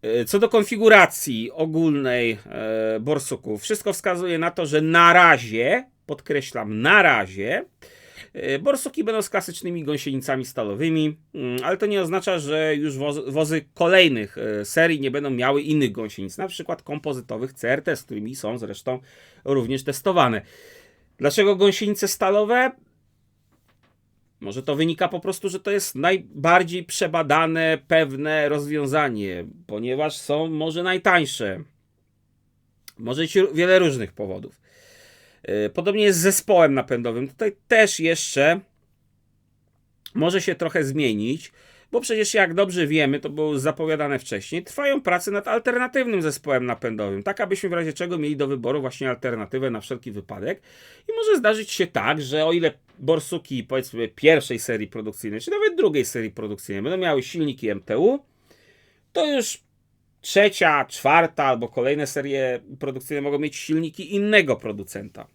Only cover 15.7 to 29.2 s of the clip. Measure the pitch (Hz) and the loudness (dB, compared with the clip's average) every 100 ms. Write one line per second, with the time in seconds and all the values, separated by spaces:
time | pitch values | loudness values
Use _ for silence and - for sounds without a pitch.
15.7 | 151 131 98 110 - 95 - 190 - - | 0 0 -2 -10 -8 -12 -8 -8 -8 -10
16.7 | - - 147 147 131 120 110 131 - - | -10 -8 -8 -6 -8 -8 -8 -8 -6 -2
17.7 | 135 131 147 - 107 107 135 107 120 107 | -2 -2 -6 -6 -10 -8 -8 -8 -8 -10
18.7 | 101 - 127 - - - _ 135 139 117 | -10 -6 -8 -10 -20 -20 _ -2 0 0
19.7 | 135 135 135 196 175 127 110 - - - | -4 -4 -4 0 2 2 0 -8 -20 -20
20.7 | - _ _ _ _ 143 143 202 190 202 | -20 _ _ _ _ -2 2 2 4 2
21.7 | 190 208 202 - - 190 202 208 247 254 | 2 -2 -2 -2 0 2 2 2 2 2
22.7 | - _ _ _ _ _ _ _ _ _ | -2 _ _ _ _ _ _ _ _ _
23.7 | _ _ _ _ _ _ _ 98 110 135 | _ _ _ _ _ _ _ -12 -8 -4
24.7 | 147 160 160 175 175 - 185 196 185 - | 0 0 0 -2 -2 -6 -6 -6 -6 -2
25.7 | 208 190 131 160 190 - 143 156 180 180 | -2 -4 -2 0 0 -4 -2 4 4 4
26.7 | 180 180 - 175 165 151 151 165 160 160 | -6 -8 -4 -2 0 2 2 4 2 0
27.7 | 156 _ 160 151 135 151 156 147 147 143 | 0 _ 2 2 -2 -2 0 0 0 -2
28.7 | 151 139 151 147 110 | -4 0 0 0 -2